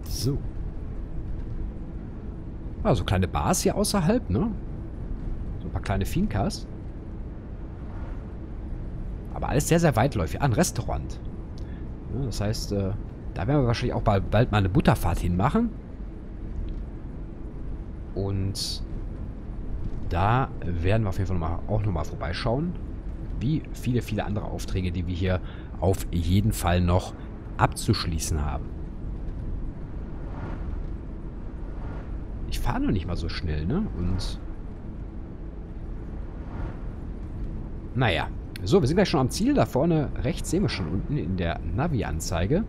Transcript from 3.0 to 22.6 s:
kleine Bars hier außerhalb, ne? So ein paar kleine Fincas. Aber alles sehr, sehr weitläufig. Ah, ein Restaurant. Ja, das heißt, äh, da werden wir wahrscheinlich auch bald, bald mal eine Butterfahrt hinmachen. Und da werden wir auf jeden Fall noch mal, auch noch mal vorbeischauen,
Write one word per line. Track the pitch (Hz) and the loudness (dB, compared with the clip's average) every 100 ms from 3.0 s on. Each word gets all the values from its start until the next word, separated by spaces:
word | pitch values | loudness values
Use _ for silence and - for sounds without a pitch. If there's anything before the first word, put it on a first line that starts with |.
kleine | - 92 92 | 4 2 2
Bars | - 165 - | 2 2 4
hier | 349 - | 2 2
außerhalb, | - 202 160 240 - | 2 4 4 4 4
ne? | - 226 - - - - - - - - - - - | 2 2 -2 -6 -6 -6 -6 -4 -4 -2 -4 -4 -4
So | 82 | -4
ein | |
paar | 95 | -4
kleine | - 98 98 | 0 0 2
Fincas. | - 208 101 139 - - - - - - - - - - - - - - - - - - - - - - - - - - - - | 2 2 2 0 -2 -8 -8 -8 -8 -8 -8 -8 -8 -8 -8 -8 -8 -8 -6 -6 -6 -8 -8 -8 -8 -6 -4 -4 -4 -4 -6 -6
Aber | - - | -2 2
alles | 120 - | 4 6
sehr, | 170 | 8
sehr | 165 113 | 8 8
weitläufig. | 135 110 82 - | 6 4 0 2
Ah, | |
ein | 143 | 4
Restaurant. | 107 180 - - - - - - - - - - - - - - | 6 4 2 0 -2 -2 -6 -6 -6 -8 -8 -8 -6 -6 -8 -4
Ja, | 110 | -2
das | 131 - | 0 0
heißt, | 104 104 - | 0 0 0
äh, | 101 95 104 - - - | 0 2 0 -4 -8 -6
da | - 107 | -2 4
werden | 147 | 6
wir | 120 | 6
wahrscheinlich | 117 123 | 4 2
auch | 107 | 4
bald, | 110 101 82 | 4 4 6
bald | 104 127 | 6 6
mal | 104 | 6
eine | 92 | 6
Butterfahrt | 107 160 - - 165 | 6 6 6 4 2
hinmachen. | 180 175 117 220 233 - - - - - - - - - - - - - - - - - - - - - - - - | 2 4 4 4 2 -2 -10 -8 -8 -8 -10 -8 -6 -4 -4 -4 -6 -8 -8 -8 -10 -8 -8 -8 -6 -6 -8 -8 -6
Und | - 101 98 95 98 - - - - - - - - - - - - - - - | -2 0 0 0 -2 -4 -4 -4 -4 -4 -6 -6 -6 -8 -6 -4 -2 -2 -2 0
da | 85 98 123 135 - | 2 4 4 2 -2
werden | - 85 90 113 | -2 2 4 4
wir | 107 | 4
auf | 95 | 0
jeden | 90 | 2
Fall | 90 | 2
noch | 80 | 0
mal, | 82 - | -2 0
auch | 104 | 2
noch | 101 | 2
mal | 85 | 0
vorbeischauen, | 73 80 - - 120 123 | -2 -4 -4 0 0 2